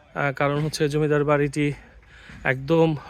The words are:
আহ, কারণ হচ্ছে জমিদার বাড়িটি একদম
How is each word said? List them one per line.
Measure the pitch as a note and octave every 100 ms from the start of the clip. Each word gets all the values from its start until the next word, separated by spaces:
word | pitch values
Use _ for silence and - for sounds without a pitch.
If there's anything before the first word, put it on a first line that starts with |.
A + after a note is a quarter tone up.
| -
আহ, | - C#3+
কারণ | C3 C#3+ C#3+
হচ্ছে | D3+ - D3+
জমিদার | D3+ D3+ D3
বাড়িটি | D3 D3 C#3+ D3+ D3 C#3+ - - - - - -
একদম | C#3+ C3 C#3 E3 D#3+ D3